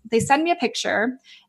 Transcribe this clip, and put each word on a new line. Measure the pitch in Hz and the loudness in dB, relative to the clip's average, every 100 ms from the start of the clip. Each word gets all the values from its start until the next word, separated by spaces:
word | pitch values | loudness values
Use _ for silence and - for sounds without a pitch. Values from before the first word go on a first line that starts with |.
| 220 | -2
they | 226 | 0
send | - 277 | 2 2
me | 330 | 2
a | 349 | 0
picture | 247 - - 196 233 254 _ - | -2 -4 -2 0 -2 -4 _ -20